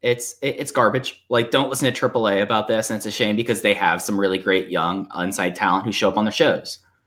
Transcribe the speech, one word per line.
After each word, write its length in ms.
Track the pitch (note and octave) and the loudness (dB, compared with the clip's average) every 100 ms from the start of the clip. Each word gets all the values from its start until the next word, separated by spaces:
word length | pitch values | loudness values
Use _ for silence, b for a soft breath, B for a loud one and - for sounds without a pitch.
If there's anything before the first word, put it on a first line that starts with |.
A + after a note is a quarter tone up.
It's, 340 | B2 A#2+ - - | 0 -2 -2 -6
it, 140 | C#3 - | -6 -4
it's 120 | C#3 | -6
garbage. 540 | - C3 B2+ B2+ - _ | 2 2 2 -6 -12 _
Like, 220 | A#2+ A2+ | 0 2
don't 180 | C3+ C3+ | 2 2
listen 160 | C3+ C3+ | 0 0
to 60 | |
Triple 380 | A#2+ C3 A#2+ G#2+ | 0 0 2 2
A 120 | G2 | 2
about 260 | G#2 A2 G#2 | 2 0 0
this, 220 | A2+ A2 | 0 0
and 80 | G#2+ | -4
it's 80 | G#2+ | -6
a 60 | |
shame 240 | - G#2+ G#2+ | -2 0 0
because 260 | A#2 A2+ | 0 0
they 120 | G#2 | 2
have 280 | G2 F#2+ F2 | 2 2 0
some 180 | - G2+ | 0 0
really 180 | G2 F#2 | 2 0
great 320 | F#2+ F#2+ F#2 | 2 0 2
young 380 | E2+ E2+ F#2+ - | -2 -2 -2 -6
unsigned 440 | - F2+ G2 F2+ F2 | -6 -4 -2 -4 0
talent 280 | G2+ F#2 | 0 2
who 80 | A2 | 0
show 160 | G2+ G2+ | 0 0
up 100 | F#2+ | 2
on 80 | G#2+ | -2
their 60 | |
shows. 480 | - D3+ E2+ - - _ _ | 2 2 2 -4 -16 _ _